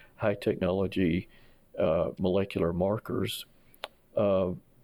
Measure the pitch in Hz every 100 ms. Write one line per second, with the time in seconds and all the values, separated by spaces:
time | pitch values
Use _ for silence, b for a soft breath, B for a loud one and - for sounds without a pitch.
0 | B - 110 101 - 104 92 95 95 -
1 | 90 87 - b b b b - 87 82
2 | 82 - 95 92 98 - 82 87 98 110
3 | - - 95 - - b b b - -
4 | _ - 101 95 92 90 - _